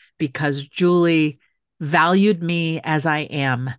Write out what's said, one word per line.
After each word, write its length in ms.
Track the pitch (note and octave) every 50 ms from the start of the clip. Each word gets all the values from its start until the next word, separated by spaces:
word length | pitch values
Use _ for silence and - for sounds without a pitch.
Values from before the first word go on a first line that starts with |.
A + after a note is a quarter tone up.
| _ _ _
because 500 | - D#3+ C3 - - D3+ C#3+ C#3 C#3 C#3
Julie 720 | - - - F3+ F3 F3 F3 E3+ E3+ E3 D#3+ D#3 D3+ - - _ _ _ _ _ _ _ -
valued 640 | D#3+ C#3+ E3+ D#3 D#3+ F3 F#3 G3 G3+ G#3+ G3+ E3 E3+
me 380 | E3 E3+ E3+ E3 D#3+ D#3+ - -
as 220 | D#3 D#3 D3+ D3+
I 140 | D#3+ D3+ D3+
am. 540 | D3+ - - C#3+ C#3 C3 B2 B2 B2+ C3 B2